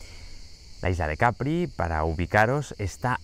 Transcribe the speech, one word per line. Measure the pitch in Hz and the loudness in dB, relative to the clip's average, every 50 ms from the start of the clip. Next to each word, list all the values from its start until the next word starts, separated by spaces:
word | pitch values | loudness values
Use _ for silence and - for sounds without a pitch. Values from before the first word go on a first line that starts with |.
| - - - - - - - - - - - - - - - - - | -14 -14 -14 -14 -12 -12 -12 -12 -12 -14 -16 -16 -16 -18 -12 -2 0
La | 87 | 0
isla | 92 85 85 | 2 2 0
de | 76 78 | 0 2
Capri, | - 117 120 113 - 120 143 160 175 175 | 2 2 2 2 2 -2 0 0 0 0
para | 151 - - 87 82 82 78 78 | -2 -2 -2 -2 0 2 2 2
ubicaros, | 82 82 80 87 80 - 104 110 113 131 147 135 - - | 2 2 0 0 4 6 6 6 6 4 0 -2 -4 -6
está | - 104 92 - - - 123 127 - | -4 -4 -4 -4 -2 -2 -2 -2 -2